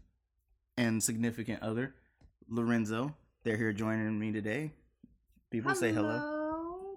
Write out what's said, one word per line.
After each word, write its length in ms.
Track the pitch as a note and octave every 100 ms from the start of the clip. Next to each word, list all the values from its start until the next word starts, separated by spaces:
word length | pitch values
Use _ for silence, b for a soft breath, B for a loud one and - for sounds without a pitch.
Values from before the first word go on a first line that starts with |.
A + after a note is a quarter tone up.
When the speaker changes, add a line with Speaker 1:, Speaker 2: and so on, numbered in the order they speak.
| - _ _ _ _ _ _ -
Speaker 1:
and 260 | A#2 A2+
significant 640 | G#2 A2+ A#2 A#2 A2 G#2+
other, 320 | G#2+ A2+ C3 - b b - _ -
Lorenzo. 680 | A2+ A#2 A#2 G#2+ A2 C3 D3+ _ _ A#2
They're 100 | A2
here 160 | A2+
joining 480 | G#2 A2 A2 G#2+ G#2+
me 140 | G#2+
today. 400 | G#2+ G#2+ A#2 D#3 - _ _ - _ _ _ _
People 220 | A#2 A#2
say 200 | F#4+ -
hello. 260 | G#2+ G#2 -
Speaker 2:
Hello. 160 | D4 D4+ D4+ D#4+ E4+ F4+ F#4+